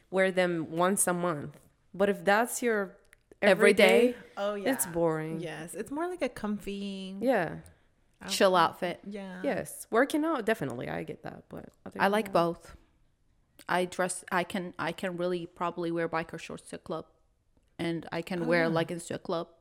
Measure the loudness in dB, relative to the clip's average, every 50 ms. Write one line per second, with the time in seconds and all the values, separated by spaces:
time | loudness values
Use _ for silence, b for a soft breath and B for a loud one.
0 | b b 0 2 2 2 4 2 2 2 2 0 -2 -2 0 2 2 4 4 2
1 | 2 2 2 0 0 0 -2 -2 -6 -10 -14 -16 -20 _ _ _ _ _ -2 0
2 | 2 2 2 2 2 4 4 4 4 0 -2 -2 -2 0 0 0 -2 -4 -8 -14
3 | _ _ -20 _ _ _ -6 2 4 6 6 8 8 6 8 8 8 8 8 8
4 | 6 4 2 -2 -8 -14 -8 -4 -4 -4 -4 -2 -2 -2 0 0 -2 -2 0 2
5 | 2 2 2 0 -2 -4 -6 -6 -6 -8 -8 -10 -10 -10 -10 -10 -10 -8 -6 -6
6 | -6 -6 -4 -4 -4 -4 -4 -4 -4 -4 -4 -4 -6 -8 -8 -8 -8 -8 -8 -8
7 | -10 -10 -8 -2 0 2 2 2 0 -2 -4 -8 -14 -18 -20 _ _ _ _ _
8 | _ _ _ _ -10 -6 0 4 4 6 6 6 4 4 2 -2 -4 -6 -6 -6
9 | -10 -12 -12 -12 -12 -12 -10 -6 -4 -2 -2 -2 -4 -6 -10 -14 -8 0 2 4
10 | 4 4 2 0 0 0 0 0 0 -2 -2 -2 -2 -4 -6 -6 -6 -6 -6 -6
11 | -6 -8 -10 -12 -12 -14 -14 -14 -16 _ -16 -16 -16 -16 -20 _ -18 -14 -4 0
12 | 2 2 2 2 0 0 2 2 2 2 0 -4 -10 -18 -20 -20 _ _ _ _
13 | _ _ _ _ _ _ _ _ _ _ _ -16 -6 -2 0 0 0 0 -2 -2
14 | -2 -2 -2 -6 -6 -2 0 0 0 0 -2 -6 -6 -6 -6 -6 -6 -6 -4 -4
15 | -6 -6 -4 -2 -2 -2 -2 -2 -4 -8 -8 -6 -4 -4 -4 -4 -4 -2 0 0
16 | -2 0 -2 -4 -4 -6 -8 -12 -12 -12 -12 -14 -12 -14 -16 -14 -10 -8 -8 -8
17 | -8 -10 _ _ _ _ _ _ _ _ _ _ _ _ _ -6 -4 -4 -4 -4
18 | -6 -6 -6 -6 -6 -4 -4 -2 0 2 4 4 4 2 2 0 0 -2 -4 -8
19 | -8 -8 -8 -8 -4 -4 -4 -4 -4 -6 _ _